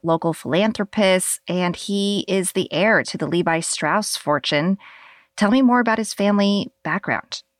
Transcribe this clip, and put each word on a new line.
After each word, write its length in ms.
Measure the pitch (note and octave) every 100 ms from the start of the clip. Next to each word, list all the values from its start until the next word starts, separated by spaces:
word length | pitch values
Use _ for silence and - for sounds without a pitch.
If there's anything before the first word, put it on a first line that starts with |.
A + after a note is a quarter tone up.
local 300 | E3 E3 E3+
philanthropists, 1080 | D#3 B2 E3 A3 A3 G3+ A3 F#3+ F#3 - - -
and 280 | F3+ F3+ G3+
he 500 | - G3+ G3+ G3+ -
is 240 | G3 F3+
the 200 | F#3+ -
heir 320 | G3+ G#3+ F3+
to 140 | B2+ -
the 100 | D3
Levi 340 | F3 E3 E3
Strauss 540 | - - D3+ G3 G#3 -
fortune. 640 | D3 D3 - D3 F3 G3 - - - - _ -
Tell 140 | G#3
me 100 | C4
more 180 | B3+ B3
about 180 | A3+ A3
his 160 | G#3+
family 580 | - G3+ G3+ G3+ G3+ - _
background. 580 | D#3+ F3 - A2 - - _